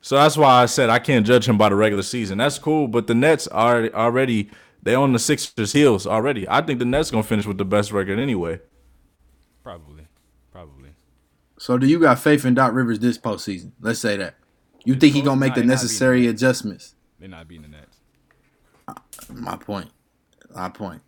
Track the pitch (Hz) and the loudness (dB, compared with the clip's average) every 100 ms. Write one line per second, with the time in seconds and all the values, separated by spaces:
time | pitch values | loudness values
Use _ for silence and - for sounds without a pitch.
0 | - 139 151 147 143 123 123 - 123 120 | 0 4 4 4 4 6 4 2 2 2
1 | - 131 107 123 110 107 107 101 107 101 | 2 0 4 4 4 2 4 4 2 0
2 | 95 127 104 98 135 143 - 156 139 117 | -6 -6 -6 -2 -4 -2 -2 0 0 -2
3 | 107 117 143 160 - - 117 120 113 - | 0 2 2 2 -2 0 2 2 0 0
4 | 117 123 131 113 101 - _ _ - 123 | 0 0 0 -2 -4 -12 _ _ -2 0
5 | 139 120 - 147 - - 101 143 147 101 | 2 0 0 -4 -4 -6 -2 4 4 2
6 | 98 110 127 123 92 113 160 127 123 135 | 0 -2 -2 -4 -2 -2 -2 -4 -2 -2
7 | 156 113 107 110 104 98 95 104 101 104 | -2 -4 -2 -4 -4 -6 -2 -2 -2 -4
8 | 98 98 139 104 85 87 _ _ _ _ | -4 -4 -4 -4 -4 -8 _ _ _ _
9 | _ _ _ _ _ _ 127 87 76 76 | _ _ _ _ _ _ -20 -20 -20 -20
10 | 80 _ _ _ _ 90 80 67 67 76 | -20 _ _ _ _ -20 -20 _ -20 _
11 | _ _ _ _ _ _ - 127 135 165 | _ _ _ _ _ _ -4 0 2 4
12 | 156 123 156 147 131 123 131 120 120 107 | 4 4 2 2 2 2 2 0 -4 -2
13 | 120 113 117 104 - 92 87 _ 107 120 | -2 -4 -8 -8 -8 -12 -14 _ -8 -4
14 | 113 101 92 _ _ _ _ _ - 131 | -4 -4 -8 _ _ _ _ _ -4 4
15 | 151 139 139 135 135 123 120 127 120 - | 4 4 0 0 0 2 2 0 -2 0
16 | 131 127 120 107 127 120 107 - - _ | 2 2 2 2 0 0 -6 -12 -20 _
17 | _ _ 95 87 80 85 76 73 73 _ | _ _ -20 -20 -20 -20 -20 -20 _ _
18 | _ _ _ _ _ _ _ _ - - | _ _ _ _ _ _ _ _ -20 -20
19 | _ - - - - 92 - 101 82 _ | _ -20 -20 -14 -12 -12 -10 -10 -10 _
20 | _ _ _ _ _ - 92 - 101 82 | _ _ _ _ _ -12 -12 -10 -14 -14